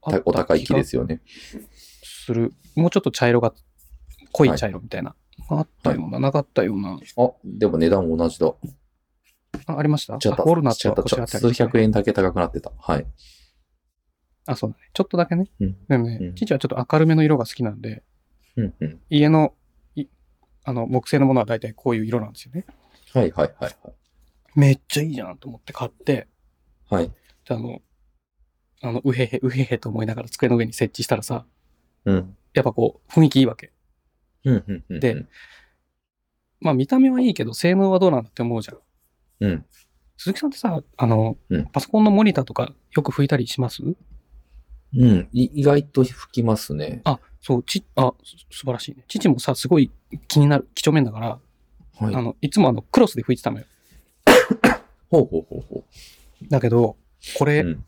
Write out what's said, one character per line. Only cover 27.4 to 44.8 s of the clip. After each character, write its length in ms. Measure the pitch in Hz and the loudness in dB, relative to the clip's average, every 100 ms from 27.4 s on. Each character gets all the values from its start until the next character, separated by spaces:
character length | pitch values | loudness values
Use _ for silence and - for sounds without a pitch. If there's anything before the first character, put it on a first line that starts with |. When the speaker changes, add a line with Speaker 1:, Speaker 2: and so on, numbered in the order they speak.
| _ | _
Speaker 1:
で、 60 | |
あ 40 | 120 | -8
の、 240 | 117 120 _ _ _ _ _ _ _ _ _ _ | -8 -14 _ _ _ _ _ _ _ _ _ _
あ 100 | 123 | -8
の、 100 | 117 139 | -4 -2
う 80 | |
へ 120 | 123 123 | -2 -2
へ、 140 | 127 | -2
う 80 | 131 | -4
へ 140 | 127 | -2
へ 140 | 135 117 | -2 -4
と 100 | - | -6
思 160 | 110 | -6
い 20 | 110 | -6
な 100 | 113 | -6
が 80 | |
ら 60 | 117 | -10
机 200 | - 123 | -4 0
の 80 | 120 | 0
上 80 | 113 | 0
に 80 | |
設 180 | - 113 | -4 -4
置 120 | - | -4
し 40 | - | -4
た 80 | 113 | -4
ら 80 | |
さ、 220 | - 120 - _ _ _ _ _ - | -4 -10 -10 _ _ _ _ _ -2
Speaker 2:
う 80 | |
ん。 220 | 95 92 - _ | -2 -2 -16 _
Speaker 1:
や 100 | - | -2
っ 20 | 127 | -2
ぱ 80 | |
こ 280 | 113 120 - _ | 0 -2 -2 _
う、 40 | |
雰 120 | - 156 | 4 4
囲 40 | |
気 100 | 135 | 4
い 40 | |
い 20 | 131 | 2
わ 100 | 110 | 0
け。 160 | - _ _ _ _ _ _ _ | -18 _ _ _ _ _ _ _
Speaker 2:
う 80 | 135 | 0
ん 40 | 117 | 0
う 20 | |
ん 60 | 98 | 0
う 60 | |
ん 100 | 92 - | -10 -8
う 80 | 82 | -4
ん。 20 | |
Speaker 1:
で、 260 | 120 78 - - - - _ _ _ _ _ _ _ _ _ _ | -2 -2 -10 -20 -20 -20 _ _ _ _ _ _ _ _ _ _
ま 120 | 175 | -2
あ 20 | |
見 120 | 135 135 | 0 2
た 120 | 262 | 4
目 100 | 262 | 4
は 100 | 254 | 4
い 80 | 254 | 0
い 40 | |
け 120 | 190 117 | 0 -6
ど、 80 | |
性 220 | 117 170 185 | -2 0 2
能 160 | 196 | 2
は 80 | 185 | 4
ど 100 | 185 | 2
う 20 | |
な 80 | 139 | 2
ん 40 | |
だ 60 | 113 | -4
っ 40 | |
て 80 | - | -6
思 160 | 120 117 | -4 -4
う 40 | |
じ 100 | 107 | -6
ゃ 20 | |
ん。 40 | - _ _ _ _ _ _ | -16 _ _ _ _ _ _
Speaker 2:
う 80 | 104 | -2
ん。 180 | 80 - _ _ _ _ _ | -2 -8 _ _ _ _ _
Speaker 1:
鈴 160 | - | -8
木 60 | 196 | -4
さ 80 | 302 | -4
ん 20 | |
っ 20 | |
て 60 | 277 | -4
さ、 260 | 233 165 - - | -4 -4 -8 -2
あ 100 | 123 | 2
の、 300 | 110 110 107 _ | 2 2 -4 _
Speaker 2:
う 80 | 87 | -4
ん。 80 | 71 | -2
Speaker 1:
パ 120 | - | -6
ソ 100 | - | -2
コ 120 | 220 | 2
ン 20 | |
の 80 | 214 | 4
モ 140 | 202 214 | 6 4
ニ 80 | |
タ 80 | 165 | 2
ー 20 | |
と 100 | 131 | -4
か 200 | - 127 - _ | -6 -8 -8 _
よ 120 | - | -4
く 80 | 147 | -2
拭 120 | - | 0
い 40 | 143 | 0
た 100 | 143 | 0
り 100 | 120 | -2
し 140 | - | -4
ま 80 | 123 | -6
す？ 120 | - 131 180 _ - _ - _ - _ - | -4 -8 -8 _ -20 _ -20 _ -20 _ -20